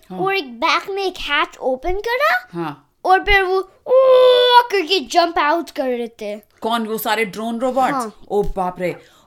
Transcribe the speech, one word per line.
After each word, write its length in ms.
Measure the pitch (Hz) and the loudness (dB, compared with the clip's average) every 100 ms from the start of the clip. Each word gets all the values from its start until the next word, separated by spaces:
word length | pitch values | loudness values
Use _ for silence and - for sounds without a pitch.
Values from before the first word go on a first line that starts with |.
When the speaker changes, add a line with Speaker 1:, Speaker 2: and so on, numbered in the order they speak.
| - | -14
Speaker 1:
हाँ। 100 | 370 | -6
Speaker 2:
और 180 | 381 392 | -2 -2
एक 220 | 269 233 | -6 -4
बैक 300 | 302 302 349 | -2 -2 -2
में 140 | 392 | -6
एक 140 | 381 - | -6 -6
हैच 400 | - 285 359 - | -4 -2 -2 -4
ओपन 360 | 254 254 320 | -4 -4 -4
करा। 560 | 381 440 494 605 719 740 | -4 -2 -2 0 -2 -4
Speaker 1:
हाँ। 420 | 170 160 139 _ _ - | -8 -8 -10 _ _ 2
Speaker 2:
और 180 | 381 | 2
फिर 200 | 381 403 | 4 2
वो 160 | 370 381 | 2 -2
ओ 1080 | 370 _ - 508 523 508 508 494 494 494 480 | -4 _ 2 4 6 6 6 6 6 4 4
करके 300 | 403 311 370 | -2 0 -2
जंप 400 | 247 349 339 339 | 0 0 2 0
आउट 300 | 294 330 302 | 0 0 -4
कर 160 | - 262 | -6 -4
रहे 220 | 247 233 | -4 -6
थे। 280 | - 208 208 | -10 -12 -12
Speaker 1:
कौन, 480 | _ - 226 233 220 | _ -10 -4 -4 -4
वो 120 | 214 | -4
सारे 280 | 240 214 220 | -2 -2 -2
ड्रोन 340 | 180 226 233 | -6 -8 -4
रोबोट्स? 320 | 254 240 254 | -2 0 0
Speaker 2:
हाँ। 340 | 277 220 - - | -2 -6 -10 -4
Speaker 1:
ओ, 140 | 208 | -2
बाप 360 | 190 - 180 180 | -2 -2 -4 -4
रे। 160 | 180 160 - _ | -6 -6 -14 _